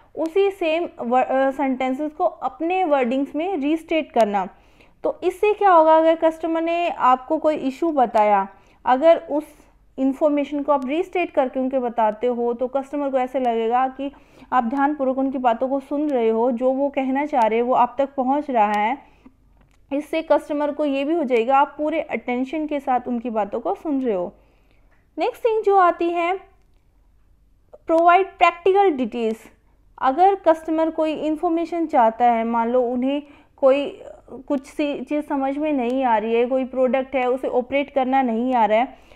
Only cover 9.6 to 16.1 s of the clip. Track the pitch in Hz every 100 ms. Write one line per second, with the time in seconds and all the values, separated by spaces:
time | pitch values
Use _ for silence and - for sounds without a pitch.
9.6 | _ _ _ - 269 262 311 294 285 294
10.6 | 277 285 262 311 370 370 339 294 262 262
11.6 | 254 269 240 233 220 214 247 240 240 240
12.6 | 247 269 269 294 277 262 254 269 247 226
13.6 | 226 247 262 262 277 - _ - - 254
14.6 | 226 277 277 302 262 262 269 269 254 233
15.6 | 262 277 269 294 302